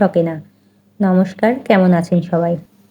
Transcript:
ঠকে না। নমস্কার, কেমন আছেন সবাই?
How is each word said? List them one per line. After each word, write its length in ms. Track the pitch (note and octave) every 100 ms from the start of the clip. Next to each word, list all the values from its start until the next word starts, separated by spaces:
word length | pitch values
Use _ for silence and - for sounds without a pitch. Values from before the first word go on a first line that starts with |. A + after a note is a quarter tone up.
ঠকে 220 | F#3+ F3 E3
না। 60 | D#3 - _ _ _ _ -
নমস্কার, 500 | G3 F3+ F#3 - A3 C4 -
কেমন 220 | G3+ F#3 F3
আছেন 180 | E3+ F3 E3
সবাই? 240 | E3+ E3+ F3 - _ _